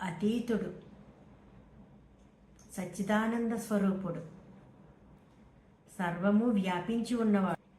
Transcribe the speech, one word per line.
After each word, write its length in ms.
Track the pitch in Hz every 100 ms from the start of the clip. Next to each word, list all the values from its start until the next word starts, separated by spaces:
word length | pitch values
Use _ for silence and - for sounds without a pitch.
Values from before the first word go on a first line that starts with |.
అతీతుడు, 720 | 185 165 208 240 233 208 165 - - - - - - - - - - - - - - - - - - - - -
సచ్చిదానంద 760 | 180 - 202 214 226 233 233
స్వరూపుడు, 640 | 220 - 208 196 - 170 165 - - - - - - - - - - - - - - - - - -
సర్వము 460 | 175 175 196 208 240
వ్యాపించి 720 | 208 185 180 175 233 226 240
ఉన్నవాడు, 460 | 220 202 185 165 -